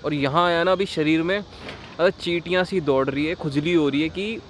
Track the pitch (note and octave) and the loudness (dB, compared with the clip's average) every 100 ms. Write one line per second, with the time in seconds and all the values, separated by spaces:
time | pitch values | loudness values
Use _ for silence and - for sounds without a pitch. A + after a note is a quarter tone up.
0 | - D3+ C#3 D#3 F3 E3+ F3+ F#3 G3 - | -4 -2 0 2 2 2 2 2 0 0
1 | D3+ D#3+ E3 G3+ G3 - - - - - | 2 2 2 -2 -4 -14 -16 -14 -16 0
2 | F3 - F3+ E3+ E3 F3+ F3+ F#3+ D3 C3+ | 0 0 -4 -4 0 0 2 0 2 2
3 | C3+ C#3 D3+ - D#3 C#3 D3+ E3+ D3 C#3 | 2 0 -2 -2 -2 0 2 2 4 2
4 | D#3 E3 G#3 A3+ - | -2 -4 -6 -8 -12